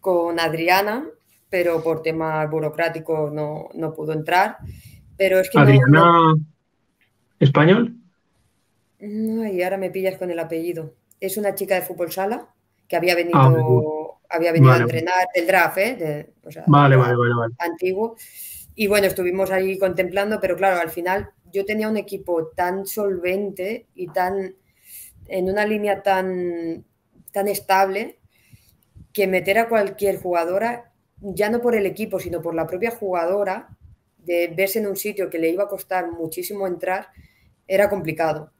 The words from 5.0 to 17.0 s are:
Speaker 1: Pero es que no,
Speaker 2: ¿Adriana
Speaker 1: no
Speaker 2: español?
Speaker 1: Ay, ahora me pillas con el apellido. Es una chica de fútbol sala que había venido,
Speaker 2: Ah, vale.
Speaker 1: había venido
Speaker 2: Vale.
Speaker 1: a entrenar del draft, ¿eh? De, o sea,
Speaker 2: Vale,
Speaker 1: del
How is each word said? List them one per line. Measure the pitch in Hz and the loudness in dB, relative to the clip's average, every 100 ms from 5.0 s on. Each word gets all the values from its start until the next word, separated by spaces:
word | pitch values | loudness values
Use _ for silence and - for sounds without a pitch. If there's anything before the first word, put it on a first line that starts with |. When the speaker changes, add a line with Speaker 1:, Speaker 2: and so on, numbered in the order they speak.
| - - | -20 0
Speaker 1:
Pero | 190 185 | 2 4
es | 185 | 4
que | 151 | 6
no, | |
Speaker 2:
¿Adriana | 135 135 131 | 8 8 8
Speaker 1:
no | 151 170 170 165 156 156 _ _ _ _ _ _ _ _ _ | 8 8 6 6 4 0 _ _ _ _ _ _ _ _ _
Speaker 2:
español? | 135 147 156 214 240 - _ _ _ _ _ _ _ _ _ _ | 2 6 6 4 2 -6 _ _ _ _ _ _ _ _ _ _
Speaker 1:
Ay, | 208 214 220 220 220 185 | -10 -4 -2 -2 -2 -2
ahora | 180 190 | -2 -2
me | 185 | -4
pillas | 185 190 185 | -2 -4 -2
con | 180 | -6
el | 170 | -4
apellido. | 160 165 170 165 156 _ _ _ | -4 -4 -4 -6 -10 _ _ _
Es | 190 214 | -8 -2
una | 208 | -4
chica | 196 190 185 | -4 -2 -2
de | |
fútbol | 175 175 170 | -2 -6 -6
sala | 185 196 247 - _ _ _ _ | -2 -4 -4 -8 _ _ _ _
que | 175 | 0
había | 180 | 2
venido, | 175 170 165 | 2 4 6
Speaker 2:
Ah, | 135 | 6
vale. | 123 120 123 151 156 156 - _ | 6 4 4 2 -4 -10 -14 _
Speaker 1:
había | 170 170 | -2 2
venido | 165 135 | 8 8
Speaker 2:
Vale. | 120 | 8
Speaker 1:
a | 120 | 4
entrenar | - 170 185 180 | 0 0 0 0
del | 180 170 | 0 2
draft, | 185 165 - | 4 4 2
¿eh? | 214 247 | -2 -2
De, | 160 147 - _ | -6 -6 -10 _
o | - | -20
sea, | 160 - | -4 4
Speaker 2:
Vale, | 143 143 | 6 8
Speaker 1:
del | 131 | 6